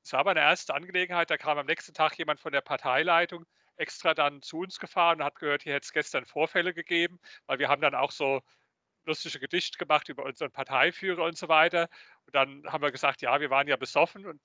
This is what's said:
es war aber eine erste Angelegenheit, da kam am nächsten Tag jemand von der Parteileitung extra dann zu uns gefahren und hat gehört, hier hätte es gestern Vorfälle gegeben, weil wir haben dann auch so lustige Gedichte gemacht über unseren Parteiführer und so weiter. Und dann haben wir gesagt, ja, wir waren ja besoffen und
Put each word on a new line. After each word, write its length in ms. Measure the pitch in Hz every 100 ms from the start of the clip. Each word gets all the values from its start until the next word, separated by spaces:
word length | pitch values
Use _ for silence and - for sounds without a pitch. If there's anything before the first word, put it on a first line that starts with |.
es 80 | -
war 80 | -
aber 120 | 175
eine 100 | 165
erste 320 | 147 175 -
Angelegenheit, 560 | 143 180 180 180 175 165
da 80 | 156
kam 200 | 156 147
am 80 | 139
nächsten 280 | 160 -
Tag 240 | - 156 -
jemand 240 | 151 147
von 100 | 160
der 100 | 139
Parteileitung 840 | - 135 139 131 170 170 175 170 165 _ _ -
extra 360 | 160 - 165
dann 280 | 160 143 143
zu 180 | - 160
uns 200 | 185 -
gefahren 400 | - - 170 160
und 60 | 147
hat 140 | -
gehört, 240 | 151 143
hier 120 | - 143
hätte 100 | -
es 80 |
gestern 320 | 151 147 139 120
Vorfälle 480 | 147 160 190 175
gegeben, 460 | 170 - 170 170 180 - - -
weil 140 | 135
wir 100 | 135
haben 120 | 143
dann 140 | 147 135
auch 160 | 139
so 300 | - 139 135 - _ _ _ _ _ -
lustige 340 | 156 165 139
Gedichte 380 | 131 180 - -
gemacht 320 | 151 151 -
über 160 | 135 135
unseren 260 | 131 143
Parteiführer 720 | - 135 135 156 175 190 175
und 140 | 170 165
so 100 | 160
weiter. 400 | 160 170 170 170 - - _ _
Und 100 | 139
dann 340 | 135 139 151
haben 120 | 156
wir 100 | 147
gesagt, 300 | 135 143 127
ja, 180 | 123 139
wir 100 | 147
waren 200 | 135 143
ja 80 | 139
besoffen 480 | 127 139 165 202 196
und 160 | -